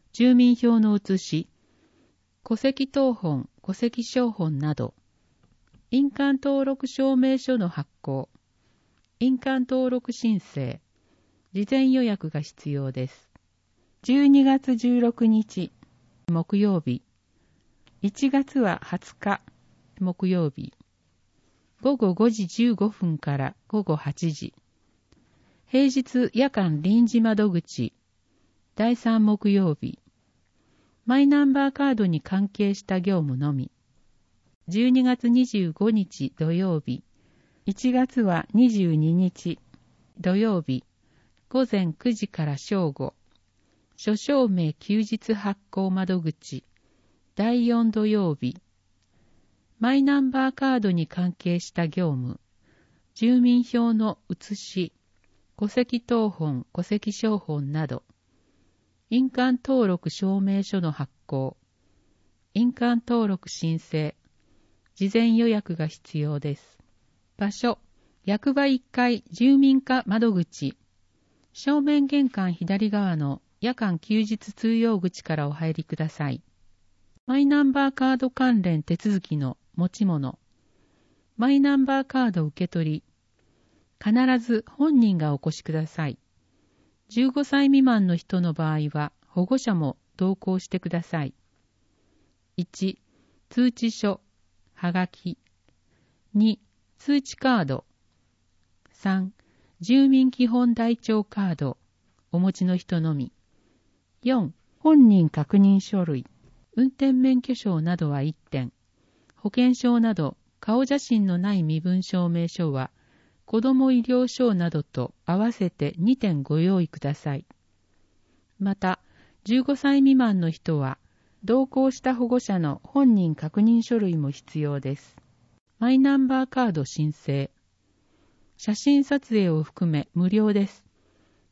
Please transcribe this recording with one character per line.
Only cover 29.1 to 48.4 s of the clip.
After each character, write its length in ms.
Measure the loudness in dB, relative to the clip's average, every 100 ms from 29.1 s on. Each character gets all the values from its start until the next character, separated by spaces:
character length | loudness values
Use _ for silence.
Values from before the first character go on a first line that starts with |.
| 2 2
木 240 | 2 2
曜 260 | 2 2 -2
日。 180 | -8 -12 _ _ _ _ _ _ _ _ _ _ 0
マ 160 | 4
イ 60 | 4
ナ 180 | 6 4
ン 80 |
バ 160 | 2 0
ー 20 |
カ 180 | 0 -2
ー 40 | 0
ド 100 | 0
に 160 | -2
関 280 | -2 -2 -2
係 260 | -2 -2 -2
し 100 | -4
た 140 | -4
業 220 | 0 -2
務 140 | -2 -2
の 160 | -2
み。 180 | -4 -6 -14 _ _ _ _ _ _ _ _ -6
十 220 | -2 2
二 120 | 2
月 260 | 2 0 2
二 160 | 2 2
十 260 | 0 -4
五 180 | -2 0
日 440 | 0 -2 -6 -10 -4
土 140 | -2
曜 320 | -2 -2 -2 -4
日。 180 | -10 -12 _ _ _ _ _ -8
一 280 | -4 0
月 280 | 0 0 0
は 240 | 0 0 0
二 160 | 4 4
十 240 | 4 2
二 220 | 2 2 2
日 440 | 0 -2 -8 -10 _ _ _ _ _ -8
土 160 | -2 0
曜 260 | 0 -2
日。 220 | -4 -6 -8 _ _ _ _ _ _
午 160 | -2 0
前 240 | 0 -2
九 180 | -2 -4
時 160 | -4 -6
か 160 | -6
ら 140 | -6 -6
正 340 | -4 -2 -2
午。 220 | -4 -10 -10 _ _ _ _ _ _ _ -10
諸 220 | -4 -4
証 320 | 0 0 2
明 240 | 0 -2
休 240 | -4 -4 -2
日 360 | -2 -6 -4
発 280 | -4 -4 -8 _
行 180 | -6 -4
窓 300 | -2 -2 -2
口。 460 | -4 -8 -14 -16 -16 _ _ _ _ _ _ -4
第 320 | -2 0 0
四 220 | 2 0
土 160 | 0 0
曜 300 | 0 0
日。 220 | -2